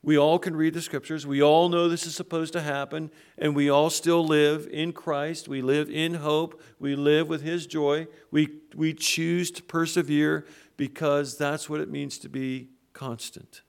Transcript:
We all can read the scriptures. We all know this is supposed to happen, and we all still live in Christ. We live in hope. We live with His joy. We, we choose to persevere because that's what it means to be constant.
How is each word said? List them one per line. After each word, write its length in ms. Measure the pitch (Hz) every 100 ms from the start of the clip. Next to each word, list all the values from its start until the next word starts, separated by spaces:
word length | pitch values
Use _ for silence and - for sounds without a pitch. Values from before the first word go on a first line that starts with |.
We 140 | 143 151
all 220 | 147 175
can 180 | 185 160
read 180 | 160
the 60 | 165
scriptures. 460 | 156 143 - 160 143
We 160 | 139
all 260 | 147 156 175
know 200 | 170 170
this 180 | 170 165
is 80 |
supposed 380 | 151 180 165 160
to 60 | 170
happen, 480 | 151 139 139 160 156 - _ -
and 180 | 151
we 140 | 143 143
all 220 | 143 160
still 340 | - 170 170
live 440 | 160 151 147 151 147
in 220 | 151 165
Christ. 560 | 165 - 143 151 160 -
We 120 | 135
live 300 | 127 147 151
in 240 | 151 165
hope. 480 | 170 151 151 170 - - _
We 180 | 139 139
live 320 | 143 151 160
with 140 | 156
His 240 | 151 175 147
joy. 400 | 156 143 151 156 - _
We, 180 | 151 151 - _
we 200 | - 160
choose 560 | 151 - - 165 175 170
to 100 | -
persevere 840 | - 165 160 175 147 147 151 156 - - _ -
because 600 | 139 - 156 143 139 -
that's 320 | 147 151 -
what 120 | 151
it 100 | 156
means 280 | 143 143 -
to 100 | 143
be 400 | 131 131 131 127 _ _
constant. 680 | - 135 117 - - - -